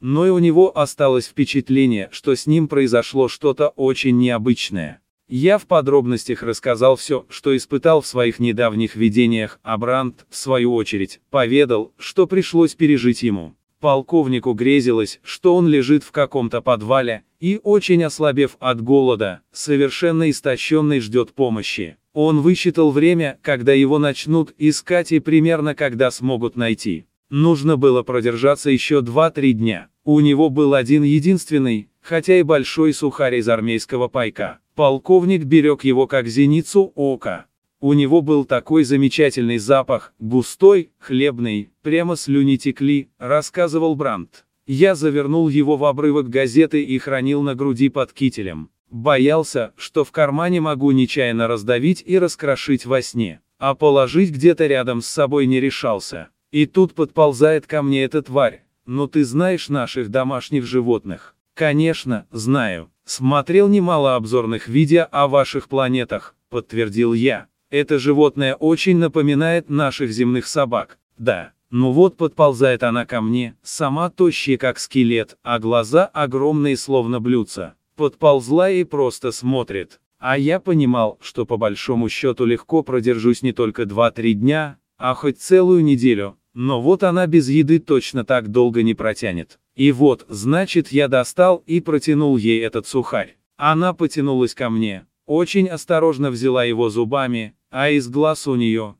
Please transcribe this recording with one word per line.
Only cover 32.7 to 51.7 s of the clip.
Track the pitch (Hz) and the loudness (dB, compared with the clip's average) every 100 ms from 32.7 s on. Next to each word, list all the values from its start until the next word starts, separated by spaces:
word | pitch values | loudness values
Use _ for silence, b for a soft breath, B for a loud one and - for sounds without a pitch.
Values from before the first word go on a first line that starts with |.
| - 156 | 0 0
сухарь | 143 147 - 135 123 | 2 -2 0 -2 0
из | 113 | 0
армейского | 113 110 113 - 131 123 | 0 0 -4 -4 -4 -4
пайка. | 135 117 - 98 - _ - | -4 -4 -6 -10 -10 _ 0
Полковник | 143 135 - 185 175 190 | 0 2 2 2 4 0
берег | 147 156 147 139 139 | 4 4 4 2 0
его | 127 131 | 2 2
как | 139 117 | 0 -2
зеницу | 117 143 151 160 202 190 - | 2 2 2 0 0 0 0
ока. | 139 131 - 90 - _ _ _ | -4 -4 -6 -10 -12 _ _ _
У | 139 | 0
него | 147 139 165 | 2 4 2
был | 143 151 | 2 0
такой | 135 123 - 156 | 0 -2 0 0
замечательный | 135 139 135 - 147 131 120 117 | 2 2 2 2 0 2 -2 -2
запах, | 104 135 127 123 - - | 2 2 2 -4 -6 -14
густой, | 110 127 120 - 196 202 165 _ | -4 -2 -2 4 6 6 2 _
хлебный, | - 131 143 120 120 104 104 _ | -6 0 0 -2 -4 -4 -8 _
прямо | 151 160 170 170 | -4 -2 -2 -4
слюни | - 139 139 135 | -2 0 2 0
текли, | 143 123 139 143 135 _ | -2 -2 0 -2 -4 _
рассказывал | 123 147 151 - 175 160 160 147 | -2 -2 -2 -4 -2 0 -2 -2
Брандт. | 143 104 85 _ _ _ - | -4 -6 -10 _ _ _ -8
Я | 135 190 175 | 2 2 2
завернул | 156 143 139 156 160 | 0 0 0 0 0
его | 143 143 147 | 2 2 2
в | 147 | 0
обрывок | 135 147 147 131 | 0 0 0 0
газеты | 123 131 120 160 151 | 0 0 2 2 2
и | 143 131 | -2 -4
хранил | - 135 131 143 | -4 -4 -2 -2
на | 143 127 | -2 -4
груди | 139 120 135 | -4 0 0
под | 135 127 | -2 -6
кителем. | - 135 120 98 80 78 _ _ | -4 -4 -4 -10 -10 -14 _ _
Боялся, | 117 120 139 135 156 151 135 110 - | -8 0 2 2 0 -2 -6 -6 -10
что | - - | -8 -4
в | 143 | -4
кармане | - 147 143 175 180 | 0 -2 0 -2 -2
могу | 156 139 139 | -2 -2 0
нечаянно | 131 127 151 123 113 117 | 2 0 0 -2 -2 -2
раздавить | 117 104 | -4 -2